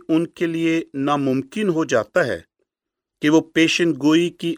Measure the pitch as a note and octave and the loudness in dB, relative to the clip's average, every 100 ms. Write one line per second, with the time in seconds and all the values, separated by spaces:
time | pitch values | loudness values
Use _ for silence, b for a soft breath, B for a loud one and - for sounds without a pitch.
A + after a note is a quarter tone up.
0 | - D#3+ E3 - E3+ E3 E3 E3 - C#3 | 0 -2 -2 -4 -4 -2 -2 -2 -4 -6
1 | C#3 D3 C3+ C3 C3+ G#3+ G#3 D#3+ C#3+ A#2+ | -2 0 0 -2 -4 -4 -2 -2 0 -2
2 | G#2+ F3+ C3+ F2 - _ _ _ _ _ | 0 -2 -2 -4 -10 _ _ _ _ _
3 | _ - D3 D#3 D#3 D#3+ E3 - E3+ C3+ | _ -2 2 2 2 0 0 2 -2 0
4 | D3 D#3+ F3 - E3+ | 2 2 0 -4 -8